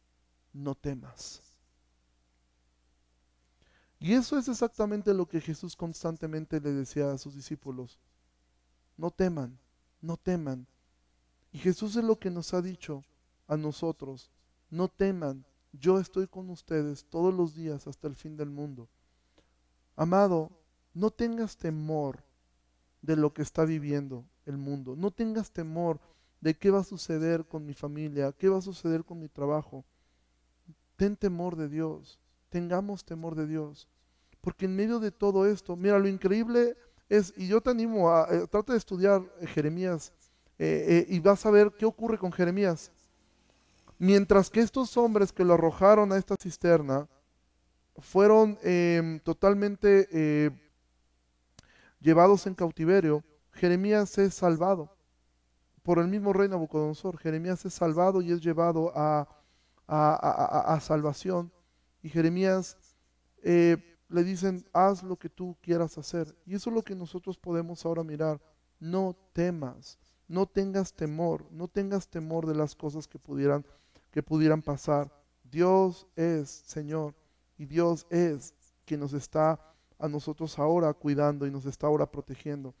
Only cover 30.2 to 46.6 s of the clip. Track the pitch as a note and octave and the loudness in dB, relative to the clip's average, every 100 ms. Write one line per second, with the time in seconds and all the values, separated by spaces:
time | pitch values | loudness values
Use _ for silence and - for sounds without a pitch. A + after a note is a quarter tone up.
30.2 | _ _ _ _ E3+ - _ - G3+ G#3 | _ _ _ _ _ -20 _ -2 -2 0
31.2 | G3 E3+ F3+ D#3+ D3 D#3 D#3+ D3+ C#3+ _ | -4 -4 -6 -6 -6 -4 -6 -8 -16 _
32.2 | _ _ _ F3 F3 F3+ G3+ F#3+ - D#3+ | _ _ _ -6 -2 -4 -4 -10 -12 -12
33.2 | E3 D#3+ D3+ D#3 D3 D3 - _ _ _ | -8 -6 -4 -4 -8 -14 -20 _ _ _
34.2 | _ _ F3 - F#3+ F#3+ A3 A#3 G#3+ - | _ _ -8 -4 -4 -2 -2 -2 -4 -2
35.2 | G3+ F#3+ G3+ G3+ - F3 G3 G3+ G3 F#3+ | 0 4 2 0 -6 -2 2 4 2 0
36.2 | F#3 G#3+ A3+ A#3+ A#3+ A#3+ _ _ - G#3 | 0 0 2 2 2 0 _ _ 2 2
37.2 | F3+ - F#3 A3 B3+ A#3 A3+ G#3+ E3+ E3 | 2 -6 0 2 2 0 0 2 4 6
38.2 | E3 F3 F3 G#3 G#3 A#3 - F3+ G3 G3 | 4 0 0 -2 0 -2 -2 0 4 4
39.2 | F#3 - E3 D#3 D3+ E3+ F#3 D#3+ - _ | 0 -14 -6 -2 -2 -2 -4 -6 -8 _
40.2 | _ _ _ - D#3+ D#3 E3 E3+ - F3+ | _ _ _ -4 -2 0 4 4 4 2
41.2 | F#3+ G3 A3 G#3 G#3 - A3 A3 A#3 G#3+ | 4 4 6 6 6 4 -2 -2 -4 -4
42.2 | F3+ F3+ F3 F#3+ F#3+ D#3+ - _ _ _ | -4 0 0 2 0 -2 -8 _ _ _
43.2 | _ _ _ _ _ _ _ - F#3 G3+ | _ _ _ _ _ _ _ 0 4 6
44.2 | G3+ G3 F3+ A3+ A#3 C4+ A#3+ A#3+ A#3 G#3 | 6 4 6 2 2 0 -2 2 2 2
45.2 | G3 - F3+ E3+ E3 - G3 G#3+ G#3 G3 | 0 2 4 4 4 4 6 6 6 0
46.2 | - G3 F3 - | -2 -6 -6 -2